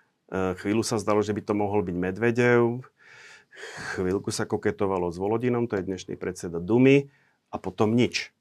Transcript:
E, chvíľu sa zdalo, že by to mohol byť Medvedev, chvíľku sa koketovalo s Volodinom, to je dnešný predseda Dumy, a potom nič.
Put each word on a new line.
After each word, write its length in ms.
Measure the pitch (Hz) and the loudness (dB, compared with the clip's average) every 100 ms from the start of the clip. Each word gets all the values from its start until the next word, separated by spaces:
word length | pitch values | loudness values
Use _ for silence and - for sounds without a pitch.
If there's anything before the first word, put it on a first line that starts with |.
| _ _ - | _ _ -8
E, 240 | 95 92 90 | -4 -2 -2
chvíľu 240 | 101 110 | -2 0
sa 160 | 107 110 | 0 -2
zdalo, 240 | 101 104 | 0 0
že 100 | 104 98 | 0 -2
by 80 | 90 | -2
to 80 | |
mohol 320 | 104 104 104 92 | -2 0 0 -2
byť 100 | 87 | -2
Medvedev, 840 | 90 95 117 120 123 120 117 123 - _ - - - - _ - - - - - | -4 0 0 2 4 4 2 -2 -10 _ -20 -20 -20 -20 _ -20 -16 -12 -8 -4
chvíľku 320 | 92 98 - | -2 -2 -2
sa 160 | 107 107 | -4 -2
koketovalo 640 | 107 107 - 98 95 87 | 0 0 0 0 0 -2
s 80 | 85 | -2
Volodinom, 480 | 98 117 123 120 117 | -2 0 0 0 0
to 160 | 101 | -2
je 60 | 92 | -4
dnešný 260 | 90 - | -6 -8
predseda 480 | 90 95 90 92 82 | -8 -8 -6 -8 -6
Dumy, 480 | 87 117 131 139 139 _ _ _ _ | 2 6 8 6 2 _ _ _ _
a 80 | - | -12
potom 400 | 95 - 107 120 | -6 0 2 4
nič. 320 | 107 - - _ | 2 0 -8 _